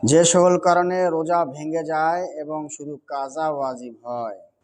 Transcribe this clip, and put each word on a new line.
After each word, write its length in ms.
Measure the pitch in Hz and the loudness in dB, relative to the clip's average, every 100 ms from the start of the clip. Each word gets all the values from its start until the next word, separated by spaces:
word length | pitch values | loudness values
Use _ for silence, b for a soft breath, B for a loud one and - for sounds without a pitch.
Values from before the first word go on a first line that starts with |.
যে 180 | 113 156 | 6 6
সকল 300 | 170 185 180 180 185 | 6 6 6 4 4
কারণে 320 | 175 180 185 180 | 2 2 0 0
রোজা 280 | 165 160 175 160 | 0 0 0 0
ভেঙে 280 | 143 151 160 156 | -6 -6 -4 -4
যায় 300 | 156 160 175 180 151 | -2 0 0 -4 -10
এবং 180 | 151 156 151 | -8 -8 -10
শুধু 240 | - 147 143 _ | -12 -14 -14 _
কাজা 400 | 143 135 151 156 | -8 -8 -4 -4
ওয়াজিব 440 | 147 135 123 123 113 | -2 -4 -6 -12 -16
হয়। 360 | 120 120 113 95 - _ | -10 -8 -8 -10 -18 _